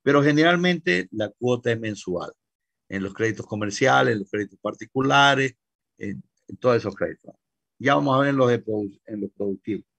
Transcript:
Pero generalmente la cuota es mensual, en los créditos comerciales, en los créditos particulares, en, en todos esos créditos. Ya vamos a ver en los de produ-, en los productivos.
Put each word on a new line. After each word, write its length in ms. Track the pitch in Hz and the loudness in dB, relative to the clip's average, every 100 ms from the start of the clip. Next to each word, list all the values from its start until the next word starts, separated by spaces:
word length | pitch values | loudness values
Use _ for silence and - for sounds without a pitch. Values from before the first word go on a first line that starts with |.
Pero 220 | - 143 | 4 4
generalmente 840 | 143 147 165 175 180 175 175 180 185 | 4 4 4 4 2 0 0 -2 -2
la 180 | 110 104 | -6 -6
cuota 420 | _ 123 120 120 | _ -2 -2 -2
es 80 | 113 | -4
mensual, 520 | 110 101 - 87 76 - _ _ _ _ _ | -6 -10 -8 -8 -8 -14 _ _ _ _ _
en 140 | 98 | -8
los 100 | 95 | -8
créditos 320 | 98 113 101 - | -4 -4 -4 -8
comerciales, 680 | 104 104 101 131 131 131 | -6 -6 0 2 4 2
en 60 | 110 | 0
los 100 | 98 | -4
créditos 280 | 104 101 _ | -6 -6 _
particulares, 920 | 104 104 110 135 135 139 139 135 131 - _ _ _ _ | -10 -10 -8 -4 2 4 4 4 -2 -6 _ _ _ _
en, 240 | 101 98 - _ _ | -12 -12 -14 _ _
en 80 | - | -4
todos 200 | 127 117 | 0 2
esos 180 | 107 | 0
créditos. 400 | - 85 78 - - _ _ _ _ | -6 -6 -6 -20 -20 _ _ _ _
Ya 180 | 123 143 | 2 2
vamos 200 | 143 131 | 4 2
a 40 | |
ver 100 | 139 | 2
en 60 | 139 | 2
los 120 | 127 | 2
de 160 | 120 | 2
produ-, 360 | - 107 101 95 | -2 -4 -4 -10
en 160 | - 107 | -14 -10
los 100 | 98 | -10
productivos. 520 | _ 101 98 - 101 - | _ -6 -6 -8 -8 -10